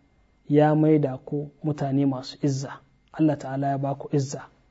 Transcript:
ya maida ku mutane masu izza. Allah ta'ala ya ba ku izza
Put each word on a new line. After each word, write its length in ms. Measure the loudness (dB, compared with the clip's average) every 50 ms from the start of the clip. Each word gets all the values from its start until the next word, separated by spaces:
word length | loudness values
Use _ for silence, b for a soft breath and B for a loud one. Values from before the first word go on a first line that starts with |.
| _ _ _ _ _ _ _ _ _ 2
ya 260 | 4 4 6 6 4
maida 420 | 4 4 4 4 4 2 0 -4 -6
ku 320 | -10 -8 -8 -8 -8 -8 -12 _ -6
mutane 420 | -6 -4 -4 -4 -2 0 0 2
masu 320 | 0 0 -2 -6 -12 -8 -4
izza. 380 | -2 -2 -2 -4 -6 -10 -12 -16 _ _ _ _ _ _ -2
Allah 240 | 0 2 2 0 0
ta'ala 300 | -4 -8 -6 -4 -2 -2
ya 100 | -2 -2
ba 180 | -4 -4 -6
ku 140 | -6 -6 -4
izza 300 | -2 -2 -2 -2 -6 -12 -14 -16 _ _ _ _